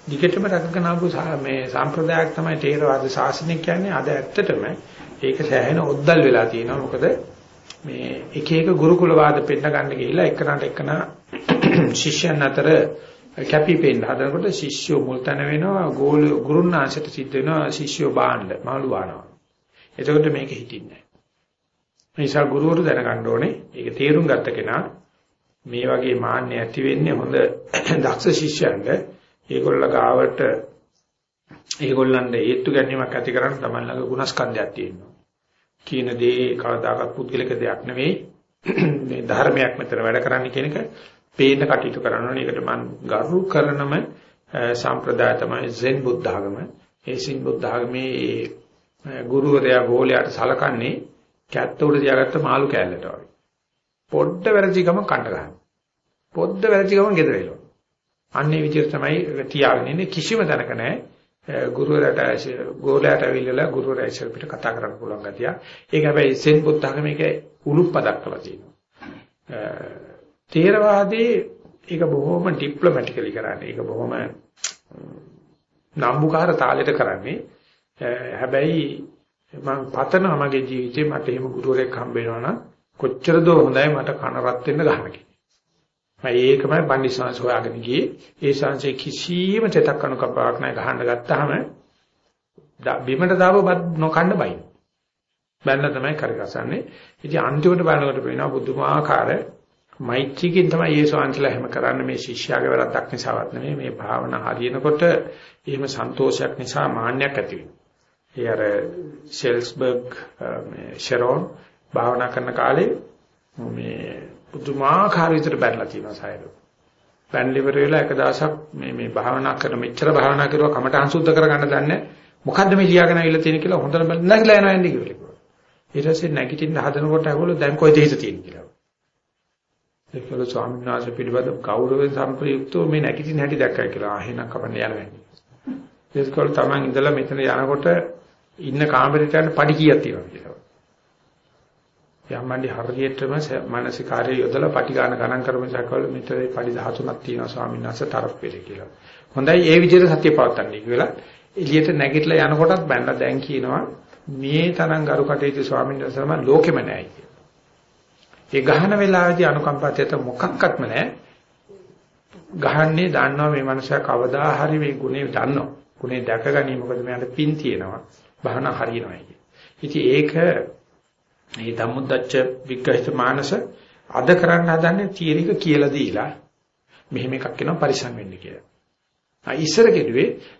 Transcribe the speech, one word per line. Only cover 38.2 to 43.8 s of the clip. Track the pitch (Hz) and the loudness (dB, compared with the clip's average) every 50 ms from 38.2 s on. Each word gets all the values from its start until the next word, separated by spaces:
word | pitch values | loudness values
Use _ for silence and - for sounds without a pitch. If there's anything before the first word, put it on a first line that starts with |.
| - - - _ _ _ _ _ | -6 -14 -20 _ _ _ _ _
<clears throat> | - 190 - - - 151 143 135 131 | -6 -4 0 2 2 2 0 -2 -4
මේ | 127 127 127 | -6 -6 -6
ධර්මයක් | 120 - 107 123 139 - 131 135 131 120 - | -4 -2 0 2 2 2 4 2 2 0 0
මෙතන | - 120 - - 113 | -4 -6 -6 -4 -2
වැඩ | 110 113 117 - | 0 0 0 0
කරන්නේ | - 131 127 127 127 123 | 0 0 -2 -2 -4 -4
කියන | - 135 139 | -4 -4 -4
එක | 151 151 226 226 - - - - - _ _ _ _ _ - | -2 -4 -6 -6 -8 -12 -18 -20 -20 _ _ _ _ _ 4
පේන්න | 135 135 135 135 | 4 4 4 4
කටයුතු | - - 131 120 - 120 - - | 2 2 2 0 0 -2 -4 -4
කරන්න | - 113 113 113 120 127 | -4 -2 -2 -2 -2 -4
ඕනේ. | 131 131 127 | -4 -4 -4
ඒකට | 127 - - | -4 -4 -4
මම | 117 120 117 120 120 120 - - 123 | -4 -4 -4 -4 -6 -8 -12 -10 -6
ගරු | 123 107 107 - 151 175 190 185 | -4 -2 -2 0 0 0 0 0
කරනම, | - - 151 143 147 139 143 | 2 2 2 2 2 0 -2